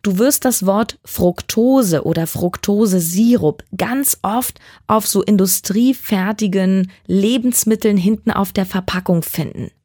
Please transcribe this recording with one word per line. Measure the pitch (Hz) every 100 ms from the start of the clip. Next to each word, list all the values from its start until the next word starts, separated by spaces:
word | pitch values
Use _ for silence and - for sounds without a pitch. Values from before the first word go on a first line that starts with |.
Du | 208 185
wirst | 254 -
das | 262 233 185
Wort | 196 233 -
Fructose | - - 180 175 - - 240 269 208 156
oder | - 160 165
Fructosesirup | - 180 - - 202 220 185 165 180 233 240 151 - - 185
ganz | 208 262 277 -
oft | 185 226 - - - - -
auf | 220 -
so | 196
industriefertigen | 196 208 190 - - 202 254 262 - 196 185 214 214 190 185 190 185 - -
Lebensmitteln | 185 208 247 247 240 220 220 220 202
hinten | 180 214 220
auf | - 196
der | - 185
Verpackung | 190 190 180 185 170
finden. | - - 151 - - _